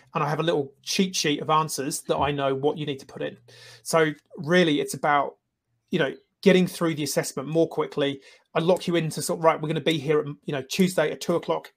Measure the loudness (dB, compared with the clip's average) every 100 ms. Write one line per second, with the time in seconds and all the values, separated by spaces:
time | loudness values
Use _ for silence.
0 | _ -4 -2 0 0 0 -2 _ -6 0
1 | 0 0 -2 -2 2 2 2 -4 -4 -6
2 | -2 0 0 0 0 0 0 -2 -6 -8
3 | -10 -10 -10 -10 _ -20 -20 -18 0 2
4 | 2 0 _ -12 2 4 4 2 -2 -2
5 | 2 2 0 -6 _ _ _ _ -6 0
6 | 0 -2 _ _ 4 6 4 0 -2 -2
7 | -4 -4 -4 -8 -4 0 0 0 -4 -2
8 | -2 -2 -12 -20 _ -2 2 0 2 0
9 | 0 -4 -4 2 2 2 -2 -2 -2 -2
10 | 0 0 0 -8 -6 -6 -6 0 2 2
11 | -2 -2 -2 -2 0 -4 -4